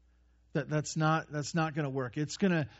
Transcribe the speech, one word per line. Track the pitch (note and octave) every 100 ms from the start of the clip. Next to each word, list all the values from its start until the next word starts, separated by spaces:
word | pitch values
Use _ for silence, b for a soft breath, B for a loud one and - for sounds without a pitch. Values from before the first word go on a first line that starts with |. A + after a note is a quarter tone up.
| _ _ _ _ _
That, | D#3 C3+
that's | D3+ D3 D#3+
not, | D#3 D#3+ -
that's | D3 C3+
not | E3+ D#3+ D3
gonna | C#3
work. | C3+ B2 D3
It's | D3+ -
gonna | G3 E3+ C#3+